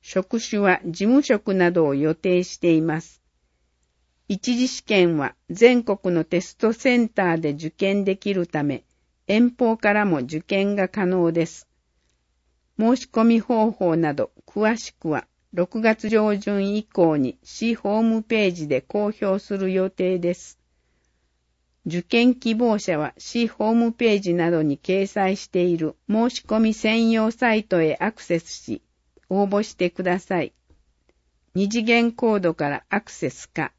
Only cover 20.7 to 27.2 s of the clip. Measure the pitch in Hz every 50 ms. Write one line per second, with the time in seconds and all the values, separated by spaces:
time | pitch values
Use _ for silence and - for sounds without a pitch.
20.7 | _ _ _ _ _ _ _ _ _ _ _ _ _ _ _ _ _ _ _ _
21.7 | _ _ _ - 160 180 175 _ - 233 240 247 247 247 - 220 226 220 247 233
22.7 | 214 202 - - 170 147 151 139 - _ - - - 240 233 220 - _ 214 220
23.7 | 226 233 233 233 226 - 240 226 208 208 202 180 170 175 165 170 175 160 156 151
24.7 | 139 - _ - 185 196 196 196 - 214 196 190 190 196 - - - 180 175 180
25.7 | 175 160 160 151 - _ _ - 202 220 233 247 240 - - - 220 220 220 220
26.7 | 214 - - 214 220 226 226 226 226 226